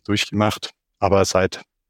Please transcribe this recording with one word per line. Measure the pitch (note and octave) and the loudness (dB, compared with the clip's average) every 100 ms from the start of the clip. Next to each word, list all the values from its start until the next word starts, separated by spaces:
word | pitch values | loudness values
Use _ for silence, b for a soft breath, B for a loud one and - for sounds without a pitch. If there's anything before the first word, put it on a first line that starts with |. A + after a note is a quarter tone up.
| - | -4
durchgemacht. | G2+ - G#2 G#2+ - - - _ - | -4 -2 0 0 -2 -10 -16 _ -4
Aber | G2 F#2+ F#2 | 2 2 2
seit | F#2 F#2 - - _ _ | 2 0 -4 -18 _ _